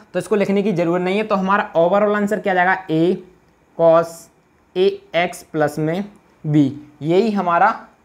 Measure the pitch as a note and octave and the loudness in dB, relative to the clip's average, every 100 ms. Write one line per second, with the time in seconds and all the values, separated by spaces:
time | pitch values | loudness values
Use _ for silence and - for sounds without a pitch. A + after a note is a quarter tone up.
0 | - F3+ E3 G#3+ G3 G3 G3+ E3+ E3+ F3+ | -10 -8 -2 -2 0 0 0 0 0 0
1 | F3+ G3+ G#3+ G3 F#3+ G3+ - E3 F3 G3+ | 0 -2 -2 -2 0 0 0 0 2 2
2 | G#3 G#3 G3+ G#3 G3 F3+ F3+ F#3 - D#3+ | 2 0 -2 -2 -2 0 2 0 -2 0
3 | F3 G3 - _ _ _ _ - E3 E3 | 0 -2 -6 _ _ _ _ 0 4 4
4 | E3 - - _ _ _ _ F3+ G3 G3 | 2 -6 -20 _ _ _ _ -2 0 -2
5 | - E3 F3 - - D#3 D3 D3+ D#3 F3 | -4 -2 -2 -6 -8 -2 -2 -2 -4 -4
6 | G3+ - _ _ D3+ D3+ C3+ - - - | -8 -14 _ _ 0 2 2 -2 -16 -10
7 | D3 F3+ A3+ G3+ F3 E3+ G3+ A3+ - _ | -2 0 2 0 0 2 2 0 -10 _